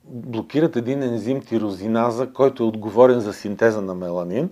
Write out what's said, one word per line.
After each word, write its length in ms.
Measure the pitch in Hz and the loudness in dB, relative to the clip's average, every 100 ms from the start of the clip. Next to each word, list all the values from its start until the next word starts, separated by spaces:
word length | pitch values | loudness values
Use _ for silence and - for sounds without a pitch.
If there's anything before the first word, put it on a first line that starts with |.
| - | -16
блокират 680 | 120 120 113 107 - - 120 | -14 -8 -8 -2 2 2 0
един 280 | 113 139 | -2 -2
ензим 380 | 127 117 107 135 | -2 -2 -2 -4
тирозиназа, 920 | - 113 107 92 104 113 120 113 127 | -2 -2 -2 -4 -2 0 0 -2 -4
който 300 | - 135 135 | 2 2 2
е 20 | 113 | -2
отговорен 540 | 107 107 104 127 120 | -2 0 6 6 6
за 140 | 104 | 0
синтеза 480 | 98 104 101 113 107 | -6 -8 2 2 2
на 120 | 95 90 | -4 -6
меланин. 540 | 90 90 87 107 175 | -4 -4 -4 -4 -4